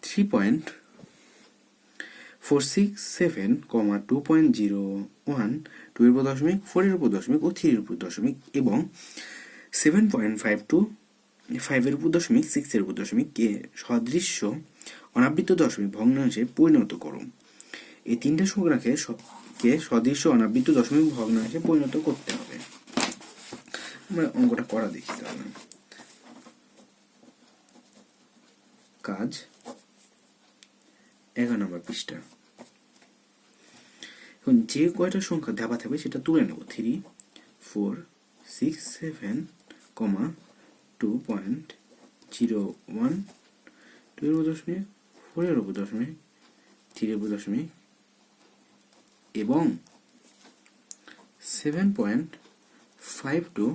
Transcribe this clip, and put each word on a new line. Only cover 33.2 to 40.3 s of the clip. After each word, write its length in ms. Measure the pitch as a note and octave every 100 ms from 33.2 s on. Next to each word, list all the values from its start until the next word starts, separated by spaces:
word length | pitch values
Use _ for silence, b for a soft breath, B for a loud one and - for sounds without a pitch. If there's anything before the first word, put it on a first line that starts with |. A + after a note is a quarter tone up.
| _ _ _ _ B B B B B B B B
এখন 180 | - A#2+ A2+
যে 120 | C#3 E3+ E3+
কয়টা 220 | F3+ F#3+ F#3+
সংখ্যা 240 | E3 C3+ G2+
দেওয়া 160 | A2+ A#2+
থাকবে 160 | A2+ D3
সেটা 160 | - B2+ C3
তুলে 180 | D#3+ G#2
নেব। 120 | - -
থ্রি, 220 | - A2+ D#3+ - _ - b b b -
ফোর, 260 | G#2 G2+ E2 - _ _ _ -
সিক্স, 360 | - D#3 D#3+ - -
সেভেন, 380 | D#3+ D3+ G2+ A2+ - _ _ B B -
কমা, 280 | A2 G2 C#3